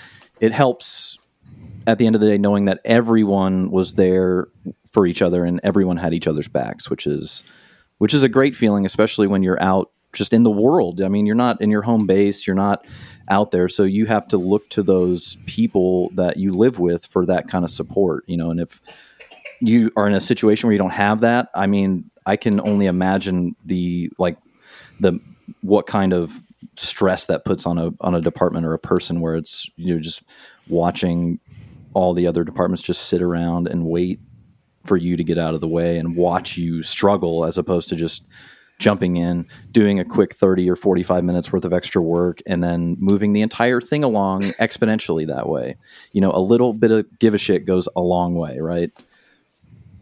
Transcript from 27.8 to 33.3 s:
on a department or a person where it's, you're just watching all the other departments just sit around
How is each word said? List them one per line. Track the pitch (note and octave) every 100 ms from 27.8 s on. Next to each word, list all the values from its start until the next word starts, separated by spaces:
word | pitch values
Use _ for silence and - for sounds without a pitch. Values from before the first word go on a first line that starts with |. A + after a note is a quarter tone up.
| E2 -
on | F2+ F2
a |
department | E2 - F2+ E2 E2
or |
a | D#2+
person | - F#2 - E2+
where | E2 E2
it's, | D2+ - - -
you're | F2 E2
just | D#2+ - - - - _ -
watching | E2+ F2 F2 F2+ E2+ E2+ E2+ _ - - - -
all | G2 F2+
the | F2 F2
other | E2+
departments | D#2+ - F2+ F2+
just | - F2 -
sit | F2
around | F2+